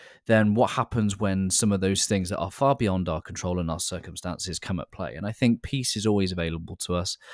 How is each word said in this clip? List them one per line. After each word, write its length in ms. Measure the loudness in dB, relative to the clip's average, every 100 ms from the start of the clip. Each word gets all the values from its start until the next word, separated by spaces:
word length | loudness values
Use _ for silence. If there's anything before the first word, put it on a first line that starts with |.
| -20 -8 2
then 280 | 6 6
what 160 | 6 4
happens 480 | 2 -2 0 0 2
when 320 | 0 2 2
some 220 | 2 2
of 80 | 2
those 260 | 2 2 2
things 220 | 0 0
that 100 | -2
are 120 | -4
far 260 | 0 2 2
beyond 320 | 2 2 0
our 140 | -4
control 360 | -6 -8 -4 -2
and 120 | -2
our 100 | -4
circumstances 800 | -4 -8 -10 -10 -8 -8 -6 -8
come 200 | -6 -6
at 140 | -6
play? 220 | -8 -8
And 120 | -6 -6
I 60 |
think 300 | 0 2 2
peace 340 | 0 -4 -2 -2
is 100 | 2
always 240 | 2 2
available 460 | 0 -2 -4 -8 -8
to 180 | -4
us. 240 | -2 -2 -6 -12